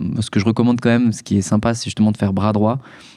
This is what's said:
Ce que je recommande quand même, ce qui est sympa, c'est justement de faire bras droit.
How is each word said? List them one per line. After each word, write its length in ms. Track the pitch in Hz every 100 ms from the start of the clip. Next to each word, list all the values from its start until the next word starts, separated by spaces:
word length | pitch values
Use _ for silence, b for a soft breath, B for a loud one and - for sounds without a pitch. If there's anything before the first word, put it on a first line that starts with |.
| - 113
Ce 100 | 110
que 100 | -
je 60 | 104
recommande 340 | 113 120 120
quand 100 | 120
même, 220 | 117 120
ce 100 | 104
qui 140 | - 101
est 40 |
sympa, 320 | 95 107 120
c'est 120 | 113 -
justement 260 | - 107
de 60 | 101
faire 160 | 101
bras 180 | 95 104
droit. 240 | 104 107 131 B B B